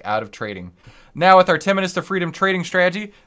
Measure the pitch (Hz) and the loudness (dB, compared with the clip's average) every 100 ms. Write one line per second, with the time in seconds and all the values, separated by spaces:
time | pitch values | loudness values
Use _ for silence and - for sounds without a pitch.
0 | 98 110 107 - 110 95 90 _ - - | -6 -6 -6 -12 -12 -10 -14 _ -20 -20
1 | - - 180 185 185 160 190 196 185 185 | -20 0 6 6 6 0 0 -2 -2 -6
2 | 160 190 170 160 190 185 170 185 180 185 | -6 -4 -4 -2 -2 -2 -2 0 0 -2
3 | 208 - | -12 -16